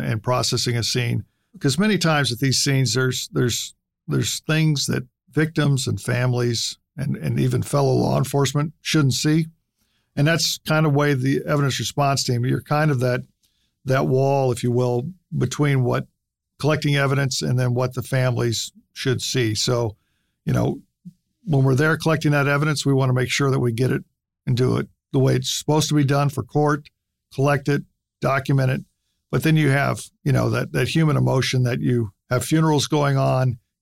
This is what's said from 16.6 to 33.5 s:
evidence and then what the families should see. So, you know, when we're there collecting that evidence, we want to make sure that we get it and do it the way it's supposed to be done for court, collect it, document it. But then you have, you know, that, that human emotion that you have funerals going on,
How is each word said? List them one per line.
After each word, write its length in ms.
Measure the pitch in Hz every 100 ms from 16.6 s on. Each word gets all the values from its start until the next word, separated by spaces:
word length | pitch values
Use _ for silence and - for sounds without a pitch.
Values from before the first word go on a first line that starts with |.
| 139 156 156 143
evidence 460 | 139 139 135 -
and 160 | - 127
then 160 | 123
what 220 | 123 127 127
the 80 |
families 680 | - 131 127 117 120 113 - - _
should 280 | - 131 120
see. 340 | - 131 113 107
So, 400 | - 120 117 - _ _ _ _ -
you 80 |
know, 260 | 123 127 139 - _ - - _ _ 220
when 160 | 139
we're 120 | 135 131
there 200 | 156 160
collecting 360 | 165 160 156
that 160 | 147 139
evidence, 400 | 143 156 143 139
we 60 |
want 160 | 135 131
to 40 |
make 160 | 127 127
sure 220 | - 139
that 80 | 131
we 120 | 123
get 200 | 113 131
it 120 | 147 - _ _ _ -
and 100 | 120
do 200 | 127 117
it 100 | - _ _
the 80 | 139
way 160 | 131 127
it's 160 | 131
supposed 360 | - - 151 151
to 40 |
be 100 | 147
done 240 | 135 143 143
for 140 | -
court, 480 | - 147 147 147 - _ _ _ _
collect 380 | - 139 143 139
it, 140 | 143 - _ _ _
document 520 | 139 135 131 139 131
it. 100 | 143 - _ _ _ _
But 120 | 139
then 120 | 160 160
you 140 | 147
have, 320 | 139 131 113 - _
you 80 | 143
know, 180 | 127 117
that, 220 | 117 -
that 160 | 147 127
human 280 | 160 160 135
emotion 460 | 127 131 127 127
that 200 | 123 127
you 280 | 147 120 110 - -
have 120 | 123
funerals 440 | - 160 160 151 -
going 300 | 151 143 135
on, 420 | 135 131 127